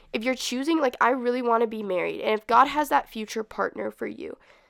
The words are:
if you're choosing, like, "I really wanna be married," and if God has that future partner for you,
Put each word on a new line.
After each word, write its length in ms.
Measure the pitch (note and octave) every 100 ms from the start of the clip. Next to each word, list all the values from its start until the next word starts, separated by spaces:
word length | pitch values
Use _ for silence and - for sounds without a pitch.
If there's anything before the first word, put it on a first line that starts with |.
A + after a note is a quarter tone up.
| -
if 100 | A#3+
you're 100 | A#3
choosing, 460 | B3+ - B3 C#4 D#4+
like, 160 | C4+ -
"I 80 | A#3
really 320 | C4 A#3+ B3
wanna 240 | A#3+ A3+ A#3
be 160 | A3
married," 400 | G3+ F3+ E3 -
and 100 | A3
if 140 | G#3+ -
God 220 | A#3+ C#4
has 200 | C#4+ D4
that 220 | C#4+ -
future 340 | A3+ G#3 A3+
partner 460 | G#3+ - - - G#2+
for 160 | - G#2+
you, 320 | - D#2 - _ _ _